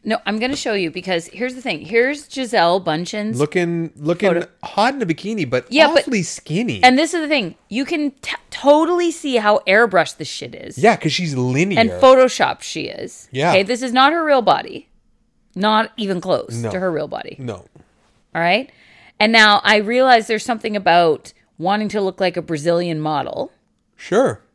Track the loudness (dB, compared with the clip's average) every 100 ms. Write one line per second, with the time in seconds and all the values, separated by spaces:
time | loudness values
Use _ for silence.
0 | -4 -4 -4 -4 -4 -4 -4 -4 -4 -6
1 | -4 -4 -6 -8 -8 -8 -8 -8 -2 0
2 | 0 -2 -10 -8 -2 2 4 2 0 -4
3 | -4 -6 -6 -2 -2 -2 -2 -4 -6 -6
4 | -4 0 0 0 -4 _ -8 0 0 0
5 | -4 -4 -4 -6 -2 -4 -2 4 4 4
6 | 0 -2 -4 -8 -6 -4 -4 4 4 6
7 | 2 -2 0 -2 -2 -10 _ -6 -4 -4
8 | -4 -6 -12 -12 _ -2 4 4 4 0
9 | -2 -4 -2 0 2 2 4 2 4 2
10 | 0 -6 -12 -12 -14 -16 -14 2 2 2
11 | -2 -2 -4 -2 0 0 0 2 0 6
12 | 8 8 6 2 -2 -2 -10 -10 -10 -10
13 | -14 -16 -12 -2 2 2 2 -4 -2 2
14 | 2 2 0 2 2 0 -2 -16 _ _
15 | _ _ _ _ _ -4 0 0 -2 -6
16 | -4 -4 -2 -2 -2 -8 -6 -4 -4 -4
17 | -6 -10 -12 -12 -12 -12 -16 -20 _ _
18 | _ _ _ -4 0 0 -2 _ _ -20
19 | -20 _ 2 6 6 4 4 2 2 2
20 | 4 4 4 -6 -4 -6 -4 -2 4 4
21 | 4 0 -6 _ _ _ -2 -2 -2 -2
22 | -4 -2 -2 -2 -6 -4 0 0 -2 -4
23 | -4 -4 -4 -8 -10 _ _ _ _ _
24 | -2 0 0 -2 _